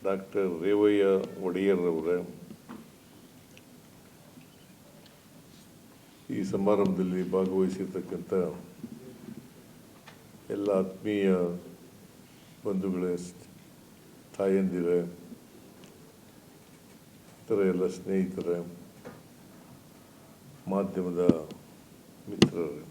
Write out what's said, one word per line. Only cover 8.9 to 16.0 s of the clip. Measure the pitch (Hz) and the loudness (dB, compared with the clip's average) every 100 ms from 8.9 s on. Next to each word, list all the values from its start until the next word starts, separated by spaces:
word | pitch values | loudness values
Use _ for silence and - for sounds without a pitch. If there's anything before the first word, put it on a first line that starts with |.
| - - - - - - - - - - - - - - - - 101 | -14 -18 -18 -16 -16 -18 -20 -20 -20 -20 -20 -20 -20 -20 -20 -8 -2
ಎಲ್ಲ | 101 98 | 2 2
ಆತ್ಮೀಯ | 95 - 104 104 98 92 87 87 - - - - - - - - - - | 2 -2 -2 2 4 4 2 -4 -10 -20 -20 -20 -20 -20 -20 -20 -20 -10
ಬಂಧುಗಳೇ, | 110 95 95 92 90 87 87 - - - - - - - - - - - | -4 -2 -2 -2 -2 -2 -6 -14 -20 -20 -20 -20 -20 -20 -20 -20 -20 -2
ತಾಯಂದಿರೇ, | 98 98 95 87 85 87 87 - - - - - - - - - | 2 2 2 0 2 2 0 -8 -18 -20 -20 -20 -20 -20 -20 -20